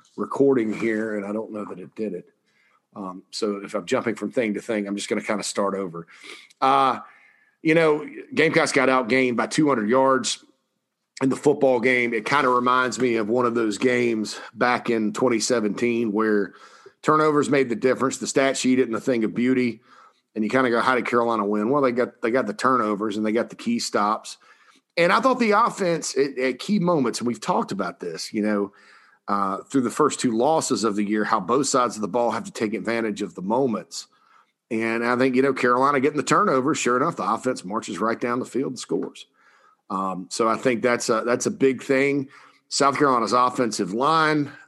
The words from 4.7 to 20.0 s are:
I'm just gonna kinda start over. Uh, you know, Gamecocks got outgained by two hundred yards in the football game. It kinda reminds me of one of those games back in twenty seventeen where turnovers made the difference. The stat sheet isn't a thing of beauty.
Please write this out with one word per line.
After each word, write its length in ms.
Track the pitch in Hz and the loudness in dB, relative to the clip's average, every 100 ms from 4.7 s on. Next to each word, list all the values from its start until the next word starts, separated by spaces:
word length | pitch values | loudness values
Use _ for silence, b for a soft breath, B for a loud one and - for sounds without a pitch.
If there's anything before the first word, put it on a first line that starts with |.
| 110 101 | -4 -4
I'm 100 | 101 | -6
just 120 | - | -4
gonna 120 | 107 | -6
kinda 220 | 104 107 | -4 -4
start 320 | - - 101 | -4 -2 -2
over. 320 | 95 95 82 82 B B B B _ | -2 -6 -10 -16 B B B B _
Uh, 400 | 135 139 135 110 B B B B B B | 2 4 2 0 B B B B B B
you 140 | 160 | 2
know, 340 | 160 160 151 143 - - | 4 4 2 -2 -14 -6
Gamecocks 380 | 135 160 165 143 | 0 2 4 2
got 180 | 139 131 | 2 4
outgained 460 | 131 117 131 127 | 2 2 2 2
by 140 | 117 110 | 0 0
two 200 | - 151 | 2 2
hundred 200 | 123 104 | 2 2
yards 560 | 131 135 131 110 - - _ _ _ _ _ _ - | 4 4 2 0 -6 -10 _ _ _ _ _ _ -2
in 80 | 135 | -2
the 60 | |
football 460 | 123 151 143 135 123 | 2 2 4 4 4
game. 340 | 123 123 120 | 2 2 0
It 100 | 117 | -2
kinda 240 | 107 143 135 | 0 2 4
reminds 520 | 123 123 127 127 107 | 2 2 2 0 0
me 160 | 127 113 | 0 0
of 120 | 104 | 0
one 180 | 123 120 | 0 0
of 100 | 117 | 0
those 220 | 110 98 | -2 0
games 600 | 127 123 120 113 101 - B | 0 2 0 -2 -4 -8 B
back 360 | 107 123 117 117 | -2 0 0 0
in 220 | 113 104 | 0 0
twenty 280 | 104 127 117 | 0 0 0
seventeen 720 | - 120 107 95 120 117 117 | 0 0 0 -2 0 0 0
where 420 | 101 110 104 95 B B B B B | 0 2 0 0 B B B B B
turnovers 480 | - 156 156 147 113 | 0 4 4 2 2
made 180 | 143 127 | 2 2
the 60 | |
difference. 440 | 110 131 117 131 - | 0 2 2 0 -2
The 100 | 110 | -2
stat 280 | 143 135 131 | 0 0 2
sheet 220 | 127 127 | 2 2
isn't 160 | 120 | 2
a 60 | 110 | -2
thing 240 | 135 120 | -2 0
of 100 | 107 | 0
beauty. 460 | 110 123 127 123 110 b b | 0 0 2 0 -4 b b